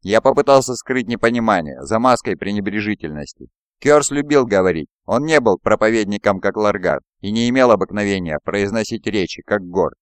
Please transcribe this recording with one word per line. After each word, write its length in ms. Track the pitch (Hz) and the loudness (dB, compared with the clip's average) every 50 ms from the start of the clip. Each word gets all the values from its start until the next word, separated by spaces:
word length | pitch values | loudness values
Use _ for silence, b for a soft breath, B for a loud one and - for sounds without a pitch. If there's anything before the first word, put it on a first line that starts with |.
Я 180 | - 92 101 110 | -2 2 2 4
попытался 540 | - 262 127 143 139 - 139 135 127 - 123 | 4 4 2 2 4 6 4 4 4 2 -8
скрыть 320 | - - - 131 127 117 | -10 -6 -4 -4 -4 -4
непонимание 760 | 98 120 104 - 120 120 120 113 110 104 90 80 71 65 62 | -4 -4 0 0 0 0 0 0 2 0 0 0 -6 -12 -12
за 180 | 71 - 110 113 | -8 -4 -4 0
маской 360 | 120 127 123 - - 120 110 | 2 2 2 2 0 -8 -8
пренебрежительности. 1080 | 104 - 101 101 104 98 104 101 107 104 104 104 101 - 78 76 73 71 - - _ 65 _ _ _ _ _ _ _ | -6 -6 -6 -6 -4 -6 -4 -4 -4 -4 -4 -6 _ -8 -10 -10 -10 -14 -14 -16 _ -20 _ _ _ _ _ _ _
Керс 300 | - 139 147 151 139 - | 2 4 4 4 4 0
любил 340 | 143 143 143 147 147 139 127 | -4 -4 -2 2 2 2 2
говорить, 440 | 110 101 95 92 92 85 80 73 _ _ _ _ | 4 2 2 2 2 0 -2 -6 _ _ _ _
он 180 | - 101 123 147 | -2 -2 -2 0
не 140 | 160 160 147 | 2 2 4
был 200 | 120 110 95 - | 4 4 0 0
проповедником, 840 | _ 101 107 - 110 110 113 113 104 95 104 101 - 107 98 92 | _ 0 0 2 2 0 0 0 -2 -2 -6 -2 -2 -2 -2 0
как 160 | - 101 90 | -4 -4 -2
Ларгар, 440 | 107 107 104 101 101 90 87 76 67 _ _ _ _ | 0 0 0 0 0 -2 -2 -2 -4 _ _ _ _
и 100 | - 101 | -8 -4
не 180 | 107 113 117 120 | -2 -2 -2 0
имел 220 | 123 131 127 123 | 2 4 4 4
обыкновения 680 | 110 98 95 - 92 107 104 101 101 95 87 82 76 73 | 4 4 2 -4 -4 -4 -2 -2 -2 -2 -4 -6 -6 -6
произносить 640 | _ - - 101 101 101 107 113 107 - 117 107 _ | _ -4 -2 -2 -2 -2 -2 -4 -4 -4 -8 -6 _
речи, 360 | 110 98 104 90 - - - | -4 -2 -2 -2 -2 -6 -14
как 200 | - - 104 104 | -6 -4 -4 -4
Гор. 320 | 92 87 87 92 85 71 - _ | -4 -4 -2 -2 -2 -2 -4 _